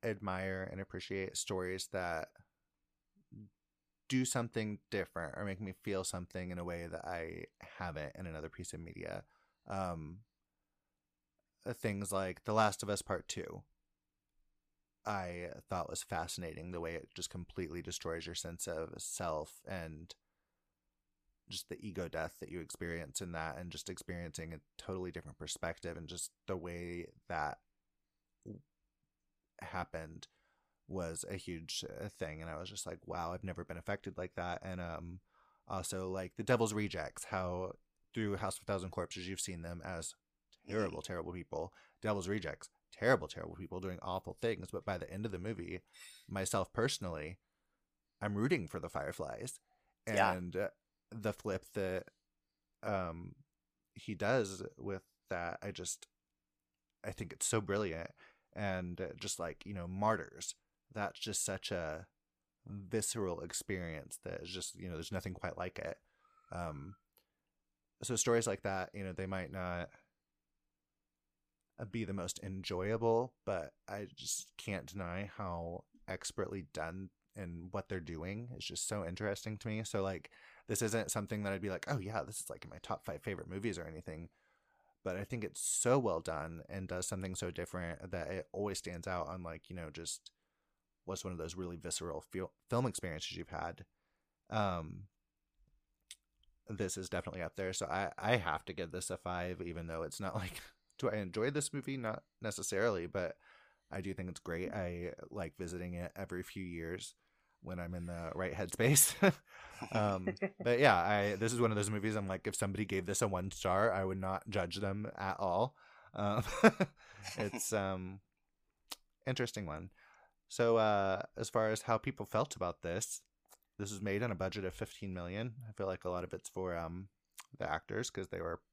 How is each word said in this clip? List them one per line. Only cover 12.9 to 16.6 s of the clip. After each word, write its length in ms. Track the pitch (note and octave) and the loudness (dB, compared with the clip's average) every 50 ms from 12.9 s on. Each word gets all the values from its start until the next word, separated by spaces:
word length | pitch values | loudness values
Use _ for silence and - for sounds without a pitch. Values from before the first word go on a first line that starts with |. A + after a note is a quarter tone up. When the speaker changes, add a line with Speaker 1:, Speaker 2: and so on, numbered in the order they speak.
| G#2 G2 | 0 0
Speaker 1:
Part 260 | - - G2 E2+ - _ | 2 0 -2 -2 0 _
Two, 360 | - - - - - F2+ G2 _ _ _ _ _ _ _ _ _ _ _ _ _ _ _ _ _ _ _ _ _ _ _ _ _ _ _ _ G#2+ | -6 -6 -4 -6 -8 -10 -12 _ _ _ _ _ _ _ _ _ _ _ _ _ _ _ _ _ _ _ _ _ _ _ _ _ _ _ _ -2
I 420 | G#2 G2 F#2 F2+ F2 F2 F2 E2+ C2+ - - _ | 0 0 0 -2 -4 -4 -6 -6 -8 -10 -6 _
thought 200 | F#2+ F2+ E2 - | 0 0 0 0
was 140 | D#2+ - - | -4 -6 -4
fascinating, 680 | - G2+ E2+ E2 F2 - - F2+ E2 D#2 - | -2 -2 -2 -2 -2 -4 -6 -6 -6 -6 -8